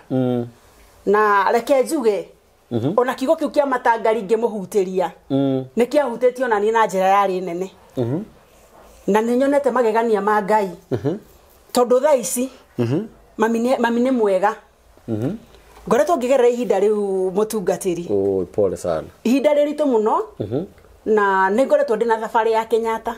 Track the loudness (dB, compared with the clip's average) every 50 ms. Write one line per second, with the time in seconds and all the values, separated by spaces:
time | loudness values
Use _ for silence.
0 | -8 -4 -2 -2 0 0 -2 -2 -4 -8 -12 _ _ _ _ _ -20 _ _ -6
1 | -2 0 2 2 2 2 2 2 2 2 0 0 0 0 0 0 0 0 -4 -2
2 | 0 0 0 -2 -4 -10 -16 _ _ _ _ _ _ _ -4 -4 -2 0 0 0
3 | 0 0 -2 -2 -2 -2 0 0 -2 -2 0 0 0 0 -2 0 0 0 0 0
4 | 0 0 -2 -2 -2 -2 0 0 0 -2 -4 -6 -8 -4 -2 -2 -2 0 -2 -2
5 | -2 -4 -6 -12 _ -2 0 0 0 0 0 -2 -4 -4 -2 -2 -2 0 2 0
6 | 0 0 -2 0 0 0 0 -2 -2 -2 0 0 0 2 2 2 2 2 0 0
7 | 2 4 4 4 2 2 -2 -4 -6 -6 -6 -6 -8 -8 -10 -16 -20 -10 -6 -4
8 | -4 -2 -4 -4 -6 -10 -16 _ _ _ _ _ _ _ -20 -20 -20 -20 -20 -8
9 | -2 0 0 2 2 2 0 2 2 2 2 2 0 0 0 2 0 2 0 0
10 | 0 0 0 0 0 0 0 0 0 2 0 0 0 -2 -6 -12 -8 _ -6 -4
11 | -2 -4 -6 -6 -10 -16 _ _ _ _ _ _ _ _ 0 0 2 2 2 2
12 | 4 2 2 0 0 -4 -4 -4 -6 -6 -8 -14 -20 _ _ -4 -2 -2 -2 -4
13 | -4 -6 -12 -20 -20 _ _ -2 -2 0 0 0 0 0 0 0 0 0 0 0
14 | 0 0 0 0 2 0 2 2 0 -2 -2 -4 -10 _ _ _ _ _ _ _
15 | _ -6 -6 -4 -4 -4 -6 -8 -12 -20 -20 -20 -20 -20 -20 -14 -4 0 2 2
16 | 2 2 0 0 2 2 2 4 4 4 2 2 0 0 0 2 2 2 2 0
17 | -2 -2 -2 -2 -2 -2 0 0 -2 -2 -2 -2 -2 -2 -2 -2 -2 -4 -4 -4
18 | -4 -2 -2 0 0 0 0 0 -2 -2 -2 0 0 0 -2 -2 -4 -4 -2 -4
19 | -4 -8 -12 _ -2 0 0 2 2 2 2 2 2 0 0 -2 0 0 0 2
20 | 2 0 0 -2 -2 -6 -8 -10 -8 -6 -6 -6 -6 -8 -12 -20 -20 -20 -20 _
21 | -2 0 2 2 2 2 2 2 2 2 2 2 2 2 2 2 2 0 0 0
22 | 0 0 0 -2 -2 -2 0 0 2 2 0 0 0 0 0 0 0 -2 -4 -4
23 | -6 -8 -10